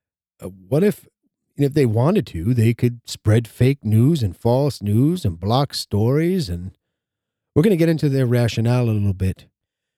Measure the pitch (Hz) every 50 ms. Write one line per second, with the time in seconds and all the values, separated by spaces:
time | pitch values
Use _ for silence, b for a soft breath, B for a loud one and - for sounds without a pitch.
0 | _ _ _ _ _ _ _ _ - 95 95 95 92 90 123 151 196 208 - -
1 | - _ _ _ _ _ _ _ _ _ _ - 143 139 143 156 135 117 104 113
2 | 123 160 208 208 - - - 82 82 110 127 120 110 117 120 - - 120 120 117
3 | - - - - - 104 107 117 120 - - - 120 131 139 - - 107 107 110
4 | 120 143 175 147 117 92 82 - - 117 120 131 143 143 - - 98 101 104 113
5 | 131 151 180 185 - 98 82 82 90 101 117 131 143 - - - - - - 101
6 | 107 117 135 151 165 175 190 190 143 90 87 85 90 98 - _ _ _ _ _
7 | _ _ _ _ _ _ _ _ _ _ - 143 160 226 196 160 165 165 165 147
8 | - 147 135 135 131 117 120 120 120 113 - 117 113 117 123 123 123 117 107 104
9 | 101 101 95 95 95 92 - - - _ _ _ _ _ _ _ _ _ _